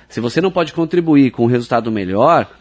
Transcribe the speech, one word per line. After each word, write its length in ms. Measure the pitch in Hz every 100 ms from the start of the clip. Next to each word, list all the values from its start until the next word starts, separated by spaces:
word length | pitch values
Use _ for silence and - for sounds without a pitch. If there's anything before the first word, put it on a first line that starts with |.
| _
se 140 | -
você 180 | 117 160
não 120 | 185
pode 240 | 180 156
contribuir 560 | 170 165 175 165 143 131
com 140 | -
um 20 | 117
resultado 440 | 123 117 120 113
melhor, 560 | 107 92 98 143 160 101 -